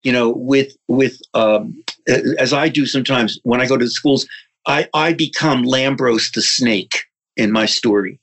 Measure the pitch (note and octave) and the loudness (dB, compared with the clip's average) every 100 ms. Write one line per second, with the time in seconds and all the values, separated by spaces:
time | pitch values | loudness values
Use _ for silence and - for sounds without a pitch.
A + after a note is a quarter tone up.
0 | C3+ B2 A#2 A#2 B2+ C#3 C3+ - - B2+ | 0 2 2 0 0 0 0 -8 -2 0
1 | C3 - - A#2 A2 G#2+ G#2+ F2+ - - | 0 -2 -6 0 2 2 -2 -12 -14 -8
2 | - - - C#3 B2+ C#3+ D#3 C#3+ C3 C#3 | 0 0 0 0 0 0 0 0 0 -2
3 | B2 C3 G#2+ - A#2+ B2 B2 C3 A#2+ - | -2 0 -2 -4 -2 0 2 0 0 0
4 | D3 C3+ - - _ _ - D3 - F#3+ | 0 0 -2 -12 _ _ -2 -2 0 0
5 | D#3+ D#3 D3 - D#3 C3 B2 C3 C3+ C3+ | 0 0 -2 0 0 2 0 0 0 0
6 | B2+ A2 - A2+ G#2 - A#2+ G#2 - - | 0 0 -2 -2 -2 0 0 0 -2 -8
7 | - _ _ - G#2+ A2 G#2 - A#2 G#2 | -8 _ _ -2 0 2 0 0 2 0
8 | F#2+ - | 0 -10